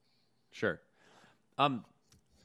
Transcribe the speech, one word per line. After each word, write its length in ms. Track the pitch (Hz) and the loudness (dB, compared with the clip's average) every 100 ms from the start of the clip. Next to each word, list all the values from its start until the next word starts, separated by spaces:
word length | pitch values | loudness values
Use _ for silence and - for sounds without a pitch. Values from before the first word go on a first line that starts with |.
| _ _ _ _ _ | _ _ _ _ _
Sure. 280 | - 101 78 _ _ - - - _ _ - | -4 -2 -2 _ _ -20 -20 -20 _ _ 0
Um, 260 | 143 120 - _ _ - _ _ | 0 0 -10 _ _ -20 _ _